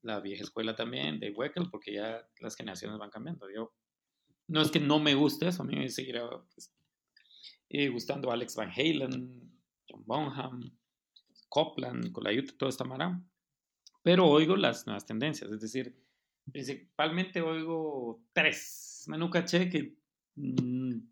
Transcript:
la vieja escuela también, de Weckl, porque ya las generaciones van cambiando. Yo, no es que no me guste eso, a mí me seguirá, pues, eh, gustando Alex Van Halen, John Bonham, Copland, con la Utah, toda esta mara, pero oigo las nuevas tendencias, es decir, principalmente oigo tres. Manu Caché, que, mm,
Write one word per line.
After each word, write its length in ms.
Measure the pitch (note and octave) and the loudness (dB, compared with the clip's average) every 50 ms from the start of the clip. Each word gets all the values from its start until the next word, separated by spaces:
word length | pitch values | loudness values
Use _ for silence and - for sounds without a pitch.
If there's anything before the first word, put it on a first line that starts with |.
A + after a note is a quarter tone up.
la 180 | - A2+ G#2+ G2+ | -8 -6 -6 -4
vieja 240 | F#2+ G2 G2 - G#2 | -4 -6 -6 -8 -8
escuela 320 | - - A2 A2 A2+ A2 | -8 -6 -4 -4 -2 -2
también, 440 | A2+ A#2 A#2 B2+ C3+ C#3+ D3+ D#3 - | -4 -4 -6 -4 -4 -4 -4 -4 -4
de 120 | G#2+ G#2+ | -6 -6
Weckl, 380 | G2+ G#2+ C3 D3 - F3+ F3 F3+ | -4 -4 -6 -4 -2 -4 -4 -4
porque 220 | - G2+ - G2+ G#2 | -6 -10 -10 -8 -6
ya 340 | G2+ G#2 A2+ A2+ A#2 - _ _ _ | -6 -4 -6 -6 -8 -12 _ _ _
las 160 | - A2+ - | -12 -12 -10
generaciones 420 | - - G#2+ F#2 - A2 G#2 G#2+ G#2+ | -10 -10 -10 -10 -8 -8 -8 -8 -8
van 100 | G#2 G2+ | -10 -12
cambiando. 380 | - G#2+ A#2+ D#3 F3 - G2+ G2 | -12 -10 -10 -8 -10 -10 -10 -10
Yo, 240 | G2 A2 A2+ - _ _ _ _ _ _ _ _ _ _ _ _ _ _ _ - | -8 -8 -8 -8 _ _ _ _ _ _ _ _ _ _ _ _ _ _ _ -2
no 140 | D#3 D#3 | 0 2
es 100 | D3+ D3+ | 2 2
que 80 | - D#3+ | 2 2
no 200 | D3 C#3+ D3 D#3 | 4 4 4 4
me 160 | D3+ D3+ C#3 | 6 6 6
guste 320 | C#3 D3+ D3 - - E3 F3+ | 6 6 4 4 2 0 0
eso, 160 | F3+ F3+ C3+ | 0 0 -2
a 20 | |
mí 100 | C3+ C#3+ | -2 -2
me 140 | D3 C3+ B2+ | -2 -2 -2
seguirá, 400 | - - C3+ C3 A#2 A#2+ A#2+ A#2 | -4 -6 -6 -6 -6 -6 -6 -8
pues, 440 | B2 B2 - _ _ - - - _ _ _ _ _ _ _ _ _ _ _ _ - - - - - _ _ - | -10 -12 -14 _ _ -20 -20 -20 _ _ _ _ _ _ _ _ _ _ _ _ -20 -20 -20 -20 -20 _ _ -6
eh, 200 | - C#3+ C#3+ C3+ | -2 0 0 0
gustando 420 | A#2+ A#2+ - - C#3 C#3+ C3+ B2+ | 0 -2 -4 -4 -4 -4 -2 -2
Alex 240 | A#2 A#2+ B2 - - | -2 -2 -4 -4 -6
Van 140 | A#2 G#2+ F#2 | -6 -6 -4
Halen, 920 | F2+ A#2+ C#3+ E3 D#3+ C#3+ C3+ B2+ C3 B2+ B2 B2+ B2+ B2 A#2+ - - _ _ _ _ _ _ - | -2 0 0 2 2 0 0 -2 -4 -6 -8 -10 -12 -16 -20 -20 -20 _ _ _ _ _ _ -20
John 140 | - G#2+ G#2+ | -20 -14 -8
Bonham, 720 | G#2+ A#2+ D3 D#3 C3+ B2 C3 B2+ C3+ B2+ B2 A#2+ - - _ _ _ _ _ _ _ _ _ _ _ _ - - _ | -4 -2 -2 -2 -2 -4 -6 -6 -8 -8 -10 -10 -12 -14 _ _ _ _ _ _ _ _ _ _ _ _ -20 -14 _
Copland, 640 | - C#3+ D#3+ - - - B2+ B2 B2 A#2+ A#2 A#2 | 2 2 2 2 0 -4 -4 -4 -2 -4 -4 -4
con 120 | - - G#2 | -4 -4 -2
la 80 | G2+ | 0
Utah, 220 | G#2+ B2+ C3+ - - - | 2 0 0 -2 -4 -2
toda 120 | C3+ C3+ | -2 -2
esta 140 | B2+ - B2+ | 0 -2 -4
mara, 380 | B2+ C3 C3 D#3 F3+ F3+ F3+ - - _ _ _ _ _ _ _ _ _ _ _ - - _ - | -4 -4 -2 -2 -2 -2 -4 -6 -10 _ _ _ _ _ _ _ _ _ _ _ -20 -14 _ 4
pero 240 | E3 F3 F3+ F#3 D#3 | 6 8 10 10 10
oigo 280 | C#3+ D3+ D#3+ D#3 F#3+ | 10 10 8 8 6
las 300 | G3 F#3 B2+ A2 - - | 6 4 4 2 0 -4
nuevas 200 | - G#2 G2+ - | -6 -6 -6 -6
tendencias, 460 | - G#2+ A2 C3+ D#3 D3 - - F#2 | -6 -4 -2 -2 -2 -2 -4 -6 -8
es 100 | G#2+ G#2+ | -8 -8
decir, 360 | A2 A2 A#2 B2+ B2+ B2 - _ _ _ _ _ _ _ _ _ _ - | -6 -6 -6 -6 -6 -6 -10 _ _ _ _ _ _ _ _ _ _ -12
principalmente 920 | B2+ C#3+ C3 B2+ C#3+ - - - _ - D3+ D#3 D#3+ F3+ F#3 F#3 - F3 | -10 -8 -6 -6 -8 -8 -10 -6 _ 0 0 2 2 0 0 0 0 -2
oigo 800 | E3 D#3+ E3 D#3+ D#3+ E3 E3 D#3+ D#3+ D#3 D3 C3+ B2 A#2 A#2 - - _ - | 0 0 0 -2 -2 -2 -2 -2 -2 -2 -4 -4 -4 -6 -6 -8 -12 _ 2
tres. 720 | E3+ D#3 D3+ - - - - - - - - - - - D3+ | 4 4 4 4 2 -4 -12 -14 -14 -14 -16 -16 -14 -10 -6
Manu 220 | D#3 D#3 E3+ F3+ | -4 -2 0 2
Caché, 400 | F3+ F3 E3 - - F3 F#3 F3+ | 2 2 2 4 4 4 4 4
que, 260 | F3 D3+ C3+ - - _ _ _ _ _ _ _ _ | 2 0 -2 -2 -8 _ _ _ _ _ _ _ _
mm, 640 | C#3+ C#3+ C3+ B2+ B2+ B2+ B2 B2 B2+ C3 B2+ A#2+ A2+ - - | -6 -4 -2 0 2 2 2 0 0 0 -2 -2 -4 -6 -10